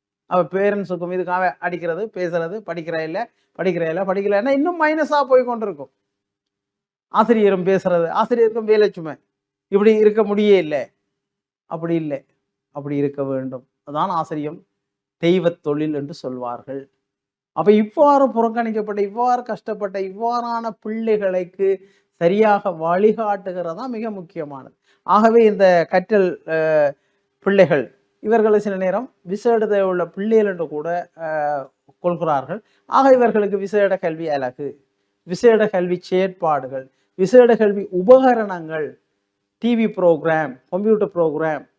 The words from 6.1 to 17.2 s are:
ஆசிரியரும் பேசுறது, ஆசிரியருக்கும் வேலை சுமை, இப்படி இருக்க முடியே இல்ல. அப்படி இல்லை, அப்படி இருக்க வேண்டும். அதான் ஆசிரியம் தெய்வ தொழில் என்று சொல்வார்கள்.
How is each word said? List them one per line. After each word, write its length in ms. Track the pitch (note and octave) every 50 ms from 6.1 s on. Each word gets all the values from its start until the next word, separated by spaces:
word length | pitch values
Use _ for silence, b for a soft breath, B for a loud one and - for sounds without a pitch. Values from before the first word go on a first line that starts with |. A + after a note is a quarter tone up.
| _ _ _ _ _ _ _ _ _ _ _ _ _ _ _ _ _ _ _ _ -
ஆசிரியரும் 520 | G#3 A3 A3 A#3 A3+ G#3 G3+ G3 F3+ E3+
பேசுறது, 420 | F#3+ F#3+ F#3 - F#3 F3 E3+ E3 E3
ஆசிரியருக்கும் 600 | - G3+ A3 - B3 A#3 A3+ G#3+ A3 A#3 G#3+ G#3
வேலை 160 | G#3+ G#3+ G#3 G#3
சுமை, 240 | - F3+ D#3+ D3+ C3 - _ _ _ _ _ _ _ _ _ -
இப்படி 220 | G3 G3 G#3 A3 A3
இருக்க 280 | G#3+ G#3+ G#3+ G#3 A3+ G#3
முடியே 320 | G#3 G3+ G#3 G#3 G#3 G3 F#3
இல்ல. 200 | D#3+ D3+ D3 C3+ A#2 - _ _ _ _ _ _ _ _ _ _ _ _ _ _ _ -
அப்படி 240 | E3+ D#3+ E3 E3+ E3+
இல்லை, 240 | E3 D#3+ D3 C#3 C3 - _ _ _ _ _ _ _ _ _ -
அப்படி 200 | D3 C#3+ C#3+ C#3+
இருக்க 240 | C#3+ C#3+ C#3 C#3 C#3+ C#3
வேண்டும். 380 | C3+ C3+ C3 C3 C3 C3+ B2 - _ _ _ _
அதான் 260 | D3 C#3+ D3+ F3+ G3
ஆசிரியம் 440 | F3+ E3 D3+ - D#3+ D3+ D3 D3+ - - _ _ _ _ _ _ _ _ _ _ _ _
தெய்வ 280 | E3 E3+ E3+ F3+ E3 E3+ E3+ -
தொழில் 320 | - D3 D3 D3 D3+ D#3 D3+
என்று 200 | C#3+ C#3+ C#3+ D#3+
சொல்வார்கள். 640 | - - C3 B2+ B2 B2 A#2+ A#2+ A#2 - C3+ C3+ C#3 C#3 _ _ _ _ _ _ _